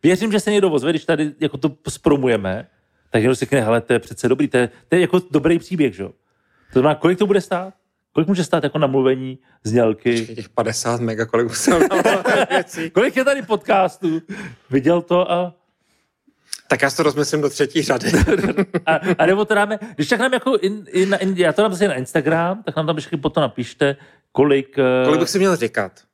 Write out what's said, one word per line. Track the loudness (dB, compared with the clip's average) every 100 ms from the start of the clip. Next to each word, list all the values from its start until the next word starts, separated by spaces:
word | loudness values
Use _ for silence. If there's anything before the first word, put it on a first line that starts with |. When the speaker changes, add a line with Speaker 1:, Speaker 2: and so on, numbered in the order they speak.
Speaker 1:
věřím, | 2 2 0
že | -2
se | 0
někdo | 2 2
ozve, | 0 0
když | -4 -2
tady | -2 -2 -2
jako | -6 -2
to | -4 -4 -12
spromujeme, | -4 0 2 2 0 -2 -8 -10 _ _ _ _
tak | 0
někdo | 2 0
si |
řekne, | 0 0
"Hele, | 2 0
to | 2
je | -2
přece | -2 -4 0
dobrý, | 2 2
to | 2
je, | 0 -4 _
to | 0
je |
jako | 2 0 0
dobrý | 0 2 0
příběh," | -2 -2 -2 -2
že |
jo? | -14 -14 _ _ _ _ _
To | 2
znamená, | 2 2
kolik | 0 2
to | 2
bude | 2
stát? | 0 -6 -6 -16 _ _ _
Kolik | -2 0
může | 0
stát | 0 0
jako | 0 0
namluvení | 0 2 2 0 -4 -12 _ _
znělky? | -2 2 2 0 -2 -2
Speaker 2:
Počkej, | -4 -12
těch | -10
padesát | -4 -4 -4 -4 -4
mega, | -4 -4 -2
kolik | 0 -2
musel | 0 0 2
namluvat | 2 2 2 0 0 0 0
věcí? | -2 -4 -8 -4
Speaker 1:
<laughs> |
Kolik | 0 0 2
je | 0
tady | 0
podcastů? | -2 -4 0 2 2 -2 -4 -4 -6 -14 -14 -18 _
Viděl | -2 2 0
to | 2 0 0
a | -2 -4 -10 _ _ _ _ _ _ _ _ _ -18 _
Speaker 2:
Tak | 0
já | 0
si | 0
to |
rozmyslím | 0 0 -2 0
do | -2
třetí | -2 -2 -2
řady. | -2 -2 0 0 2 0 0
Speaker 1:
<laughs> | -2 -2 -4 -2
A, | -2 0 0
a | 2
nebo | 2 0
to | 0
dáme, | 0 -4 -10 -8
když | -2
tak | 0
nám | 0
jako | 0 0 0
in-, | -2 -6 -6
in-, | -2 0
na | 0
in-, | -2 0
já | 0
to | 2
dám | 0
zase | 2 0
na |
Instagram, | 0 -2 -2 0 0 0 -4
tak | -6 -6
nám | -4
tam | -4
ještě | -4 -4
potom | -2 0
napište, | -2 -2 -10 -2 -2 -2 -10 _ _
kolik, | 0 4 4 0 0
eh, | 2 2 2
Speaker 2:
Kolik | 2
bych | 2
si | 2
měl | 2 0
říkat? | -2 -4 -6 _ _